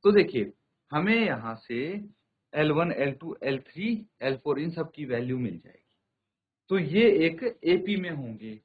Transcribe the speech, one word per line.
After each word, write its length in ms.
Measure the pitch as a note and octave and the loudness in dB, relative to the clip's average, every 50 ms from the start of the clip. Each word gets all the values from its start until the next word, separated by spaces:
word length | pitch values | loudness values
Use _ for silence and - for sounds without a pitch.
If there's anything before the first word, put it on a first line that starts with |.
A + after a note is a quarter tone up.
| - | 6
तो 80 | G3 G#3 | 6 6
देखिए 400 | G#3 F3 - - B2 G2+ G2 - _ _ _ _ _ _ _ - | 6 4 4 2 -2 -4 -4 -6 _ _ _ _ _ _ _ -2
हमें 240 | D3+ F3 G3+ A3+ | 0 2 2 2
यहाँ 380 | A#3 A3 F#3+ C#3 A#2 A2+ A2+ A2+ A2+ | 2 2 0 -2 -4 -6 -8 -10 -10
से 220 | _ _ A#2+ A#2+ C3+ D#3+ G3 G#3 G#3 - - _ _ _ _ _ _ _ - | _ _ -4 -4 -4 -4 -6 -8 -10 -14 -20 _ _ _ _ _ _ _ -2
एल 200 | D3 D#3 D3+ D3 | 0 2 2 2
वन, 200 | D3+ E3+ E3+ - | 2 2 0 0
एल 200 | G2+ C#3 C#3 C3+ | 0 -2 -2 -2
टू, 240 | C3 E3+ E3 - - - | -6 -10 -12 -12 -6 -4
एल 160 | C3+ C3+ C3 - | -4 -4 -4 -6
थ्री, 440 | - - D#3 G3 A3+ A#3 G#3 - _ _ _ A#2+ | -12 -12 -6 -4 -2 -2 -4 -6 _ _ _ -4
एल 140 | C3+ C3+ | -4 -4
फ़ोर 240 | C3 _ D3 C#3+ C3+ | -2 _ -4 -2 -2
इन 100 | D3+ E3 | -2 -6
सब 200 | E3 E3+ D#3 - _ | -4 -6 -8 -8 _
की 120 | - D3+ | -12 -6
value 320 | B2+ B2 A#2 B2 B2+ B2+ B2+ | -4 -4 -4 -2 -2 -4 -2
मिल 200 | B2 A2 F2 E2+ | -4 -4 -6 -8
जाएगी। 260 | _ - - _ _ _ _ _ _ _ _ _ _ _ _ _ _ _ _ _ _ _ | _ -20 -20 _ _ _ _ _ _ _ _ _ _ _ _ _ _ _ _ _ _ _
तो 80 | F#3+ G3 | 0 0
ये 320 | E3+ C#3 D3+ G#3 A#3 A3+ - D#3+ D#3+ | 0 2 2 6 6 6 6 6 4
एक 180 | E3 E3 - B3+ | 2 0 -2 -6
एपी 520 | A#3+ - _ - E3 F3+ - F3+ F#3+ G3+ G3 | -6 -6 _ 2 2 2 2 2 0 -2 -2
में 120 | F3+ F3+ | -2 -4
होंगे। 500 | E3 C#3+ C3 A#2 A2+ G#2 G#2+ A2 A2 A2 | -6 -8 -8 -10 -12 -12 -14 -14 -16 -16